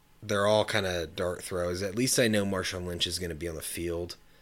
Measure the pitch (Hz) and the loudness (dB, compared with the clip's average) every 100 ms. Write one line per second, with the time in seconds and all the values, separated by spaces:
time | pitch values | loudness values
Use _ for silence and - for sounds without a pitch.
0 | _ - 107 101 101 107 104 110 95 90 | _ -12 -2 2 4 4 4 2 0 -2
1 | 82 90 90 90 - 92 87 90 98 101 | -4 -2 -2 -2 -4 -2 -2 -2 -2 0
2 | 127 - 120 107 98 95 92 92 90 87 | 2 4 4 4 2 0 -2 -4 -4 -2
3 | 87 87 87 78 85 78 - - 85 85 | -2 -2 -4 -6 -6 -6 -8 -4 -2 -2
4 | 87 - - - | -6 -10 -20 -20